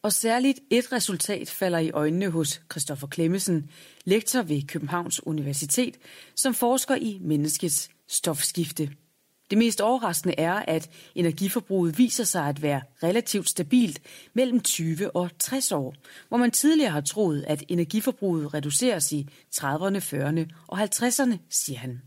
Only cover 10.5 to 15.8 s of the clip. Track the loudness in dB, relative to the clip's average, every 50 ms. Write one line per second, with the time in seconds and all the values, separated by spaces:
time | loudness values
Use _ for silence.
10.5 | 0 0 0 0 -2 -2 -2 -6 -20 -20 -20 -10 _ 0 0 0 0 0 -2 -2
11.5 | -2 -4 -2 0 0 2 2 2 4 4 2 2 2 -2 -2 0 0 0 0 -2
12.5 | -2 -2 -2 -2 -2 -2 -4 -10 _ _ 0 2 2 2 0 0 -4 -2 -2 -2
13.5 | -2 -2 0 4 4 4 4 4 0 -8 _ -20 -20 -20 -20 -4 _ 0 2 2
14.5 | 2 0 0 0 -2 0 0 -2 0 -2 -4 -2 0 -2 -2 -2 -4 _ -4 -4
15.5 | -2 -2 0 0 0 0